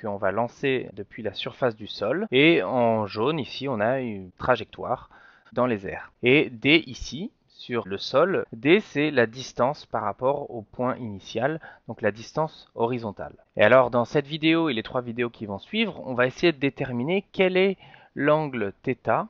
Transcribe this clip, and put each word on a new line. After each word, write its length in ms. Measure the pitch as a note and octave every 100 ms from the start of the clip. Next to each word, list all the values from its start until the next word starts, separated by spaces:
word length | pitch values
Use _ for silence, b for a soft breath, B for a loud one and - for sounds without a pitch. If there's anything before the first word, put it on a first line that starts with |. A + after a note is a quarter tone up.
qu'on 160 | A2 G2+
va 140 | G2
lancer 580 | G2+ A#2+ - C#3 B2+ F#2+
depuis 280 | - G2 -
la 140 | G#2+ -
surface 400 | C3 - B2+ A2
du 100 | G2+
sol. 400 | - - E3 A3
Et 320 | C3 D#3 E3
en 420 | F#2 B2 A#2 A2+ G2+
jaune, 320 | G#2 B2 D#3+
ici, 300 | A#2 - C3+
on 120 | A2
a 200 | A2 C3+
une 320 | B2 G2 F2+
trajectoire 800 | - - A#2 G#2 - F2 B2+ - B B B B
dans 140 | B2 B2
les 180 | G#2 F#2
airs. 260 | - - _
Et 260 | B2 C#3+ B2+
D 340 | A#2 C3+ D#3+ -
ici, 440 | A#2 - D#3 G3+ - _
sur 380 | - - A#2+ F#2
le 120 | G2
sol, 480 | - C3 F3+ C#3 -
D 280 | A#2 C3+ G3+
c'est 320 | - C#3+ D3+
la 160 | C3+ A2+
distance 580 | B2+ B2 - B2 D3+ -
par 160 | A#2
rapport 480 | G#2 - B2+ C#3+ -
au 140 | A#2
point 320 | G2+ - B2 A#2
initial, 680 | A2+ G2 - A2 C3+ D#3 B B -
donc 140 | A2+
la 100 | G#2
distance 560 | G#2+ A2 D3 D#3+ - -
horizontale. 640 | G#2+ A#2 B2 A2+ - D2+ - _ -
Et 40 |
alors 300 | G#2 C3 A#2+
dans 140 | A#2+ A#2
cette 200 | D3+ C#3
vidéo 440 | D#3 D#3+ E3 D#3+
et 40 |
les 80 | A2
trois 200 | - B2+
vidéos 280 | B2 A#2 A#2+
qui 160 | - G#2
vont 140 | G2
suivre, 420 | - G#3+ G#3+ - -
on 80 | B2
va 100 | B2+
essayer 260 | - F3
de 60 | C#3
déterminer 680 | C#3 - C3 A#2+ C#3 F#3+ -
quel 260 | - F#3 F#3
est 200 | G3 F#3 B B B B2+
l'angle 580 | C#3+ D3+ D3+ B2+ G2+ -
θ, 460 | - B2 - C3